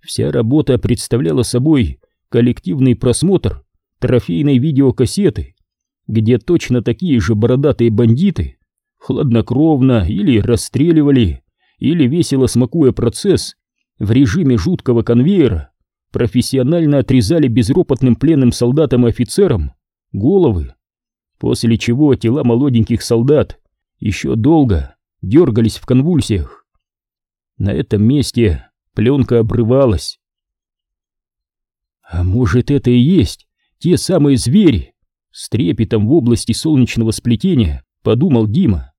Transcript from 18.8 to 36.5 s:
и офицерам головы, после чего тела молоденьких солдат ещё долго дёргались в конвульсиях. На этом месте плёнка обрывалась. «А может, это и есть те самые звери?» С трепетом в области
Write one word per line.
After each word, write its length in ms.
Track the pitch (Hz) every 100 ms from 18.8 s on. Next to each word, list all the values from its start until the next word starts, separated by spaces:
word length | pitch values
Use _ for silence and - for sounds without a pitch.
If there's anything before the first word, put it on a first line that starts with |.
| 147 123 123
и 20 |
офицерам 640 | - 117 - 196 101 71 _ _ _ _
головы, 640 | - 113 196 160 95 65 _ _ _ _ _ _ _
после 380 | 113 123 117 117
чего 360 | - 120 151
тела 300 | 127 113 135
молоденьких 580 | 127 117 143 117 104 117
солдат 580 | - 113 113 - - - _ _ _ _
ещё 360 | 107 - 139 117
долго 600 | 117 160 131 85 67 _ _ _
дёргались 540 | 92 131 175 110 113 -
в 80 | -
конвульсиях. 760 | 123 151 175 - 101 69 - _ _ _ _ _ _ _ _ _ _
На 160 | 101
этом 300 | 95 - 104
месте 680 | 107 143 - - 110 73 - _ _
плёнка 460 | - 110 143 117 120
обрывалась. 800 | 113 117 113 131 135 87 - - _ _ _ _ _ _ _ _ _ _ _ _ _ _ _ _ _ _ _
«А 160 | 82
может, 460 | 90 104 123 127 -
это 220 | 143 123
и 80 | 123
есть 480 | 127 185 98 - _ _ _ _
те 180 | 165 160
самые 400 | - 175 147 131
звери?» 560 | 117 180 190 76 - _ _ _ _
С 180 | - -
трепетом 580 | 110 170 120 110 110 104
в 60 |
области 380 | 165 120 117 -